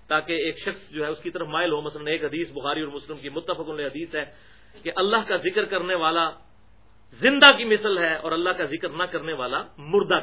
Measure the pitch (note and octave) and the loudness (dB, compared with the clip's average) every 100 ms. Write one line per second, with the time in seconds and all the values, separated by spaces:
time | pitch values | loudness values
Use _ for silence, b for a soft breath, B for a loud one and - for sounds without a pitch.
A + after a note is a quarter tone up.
0 | - D#3 D#3 E3 D#3+ - G3 - - D3+ | -2 -2 0 -2 -2 -4 -8 -8 -10 -6
1 | D3 D#3 E3+ E3+ D3+ D#3 F3 D3+ D3 D3+ | -6 -6 -8 -8 -4 -2 0 0 -2 -8
2 | D3 D#3+ D3 D3+ D#3+ C#3 C#3 D3+ D3+ C#3+ | -4 -2 -2 -4 -6 -6 -4 -2 -4 -8
3 | C#3+ D3+ C#3 D3 E3+ E3+ D#3+ D3+ C#3 C#3 | -12 -12 -10 -8 -6 -6 -6 -6 -6 -6
4 | E3 D3+ C#3 - b b b b E3 - | -6 -6 -6 -10 b b b b -6 0
5 | G3 A3+ G#3+ F#3 F3 G3+ G3 F#3+ F3+ F3+ | 2 2 2 0 0 0 0 -2 0 0
6 | D#3+ E3 E3 - - - - - - - | 2 2 0 -4 -18 -20 -20 -20 -20 -20
7 | - - B3 C#4 C#4+ C#4 A#3 G#3+ G#3+ F#3 | -20 2 4 8 8 8 6 2 2 2
8 | E3 D#3 D#3+ E3 F3+ F3+ D3+ D#3+ E3+ D3+ | 2 0 -2 -2 0 -2 -4 -4 -6 -4
9 | F3+ E3 D#3 D3+ B2 D3 G#3 - D3 G3 | -4 -4 -6 -6 -4 -4 -6 -14 0 2
10 | F3 F3 | 4 0